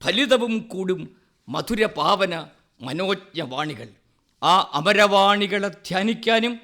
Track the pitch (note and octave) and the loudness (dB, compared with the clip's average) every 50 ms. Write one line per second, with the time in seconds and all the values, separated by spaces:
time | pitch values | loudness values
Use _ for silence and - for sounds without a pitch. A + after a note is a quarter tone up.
0 | - - F3+ A3 C#4+ A3+ C4 B3 A#3+ A#3 A3+ A3 A3+ - - F#3 F#3+ F#3 F#3 D#3+ | -6 -2 -2 0 2 2 2 2 2 0 -4 -4 -6 -8 -8 -6 -4 -4 -4 -4
1 | - - - _ _ _ _ _ _ - B2+ D#3 D3+ - A#3 G3+ G#3+ G#3 - D3+ | -8 -12 -18 _ _ _ _ _ _ -8 -8 -6 -4 -4 -2 0 -2 -2 -2 0
2 | D3 E3+ G3+ F#3 G3 F#3 E3+ E3 D3 - _ _ _ _ _ _ A#2 C3 C#3 E3 | 0 0 2 2 0 -2 -4 -6 -10 -14 _ _ _ _ _ _ -10 -8 -6 -4
3 | F#3+ F#3+ G3+ F#3 - - - D#3+ D#3 B2+ B2+ C3+ D3+ D3+ C#3+ G#2+ A2+ A2 G2+ _ | -4 -4 -4 -6 -8 -10 -10 -10 -10 -8 -6 -6 -6 -6 -8 -12 -14 -18 -20 _
4 | _ _ _ _ _ _ _ _ - D#3 F3 F#3+ - - - C#3+ D#3 F#3+ G#3 G3+ | _ _ _ _ _ _ _ _ 2 4 4 4 4 2 -2 0 2 2 4 4
5 | G#3+ G3+ G3 G3 G3 G3 G3+ G3+ G3+ F#3+ G3+ G3+ G3 G3+ E3 - - - F3 F#3 | 4 6 6 6 6 4 4 2 0 -2 -2 -2 -4 -6 -8 -10 -10 -6 -4 -2
6 | G3 A3+ A3+ A3+ - A3+ A3+ A3+ A3+ A#3+ A#3+ A#3 | 0 -2 -2 -2 0 0 2 2 2 -2 -4 -8